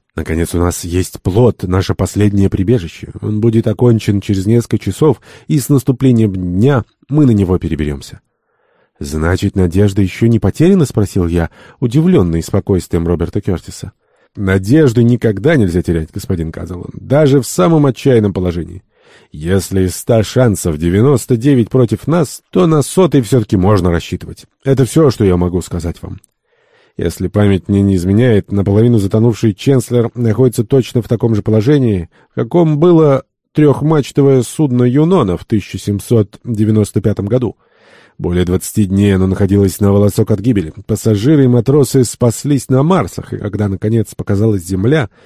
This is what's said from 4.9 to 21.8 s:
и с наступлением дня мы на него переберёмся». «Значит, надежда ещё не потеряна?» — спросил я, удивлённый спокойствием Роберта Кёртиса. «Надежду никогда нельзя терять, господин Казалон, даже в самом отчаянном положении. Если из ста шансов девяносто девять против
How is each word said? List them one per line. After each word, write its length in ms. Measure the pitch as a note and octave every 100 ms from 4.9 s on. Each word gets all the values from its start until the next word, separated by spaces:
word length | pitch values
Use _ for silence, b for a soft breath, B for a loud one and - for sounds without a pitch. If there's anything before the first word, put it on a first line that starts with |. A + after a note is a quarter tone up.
| - D#3 B2 B B -
и 140 | D3+
с 80 | -
наступлением 640 | C#3 - B2 C3 A#2 A2
дня 520 | F#2 F2+ F#2 C3 C3 - _ -
мы 160 | D3
на 60 | C3+
него 260 | G#2 F#2 F2+
переберёмся». 640 | D#2 D2+ D2 C#2 - - _ _ _ _ _ _ _ -
«Значит, 560 | C#2+ D#2 D#2+ F#2 G2+
надежда 480 | G2 F2+ F#2 G#2 G2
ещё 240 | F#2+ - A#2
не 140 | A2+
потеряна?» — 460 | G2 - E3+ G3 C#3
спросил 420 | A2+ G2 G2+ E2+
я, 220 | E2+ D#2+ B B B
удивлённый 640 | A#2+ C3+ F3 F3 F2 E2
спокойствием 640 | - G2+ - F#2 - E2+ E2+
Роберта 340 | E2+ E2+ G#2+
Кёртиса. 520 | G#2 E2+ - - G2 - _ _ _
«Надежду 680 | - F#2+ F#2+ F#2+ D#3 C#3+ A#2
никогда 520 | A#2 B2 A2+ G2 C3
нельзя 280 | D#3 F#2+ F2
терять, 260 | E2+ E2 D#2+
господин 380 | G2+ - F2 D#2+
Казалон, 400 | - E2+ F2+ -
даже 460 | F#2+ F#2+ C#3+ D3 C#3
в 60 | -
самом 400 | - F3 D#3+ C#3+
отчаянном 460 | - C#3 A#2 G#2
положении. 500 | F#2 F2+ E2+ E2 F2+ b b b b b
Если 520 | D2 D#2+ F#2+ - F#2+
из 120 | F#2
ста 300 | - - A2+
шансов 540 | G2+ B2+ B2 F2+ F2+ D2+
девяносто 580 | E2+ G2 C3+ C3+ - A#2
девять 340 | C#3 C3 G#2+
против 380 | B2+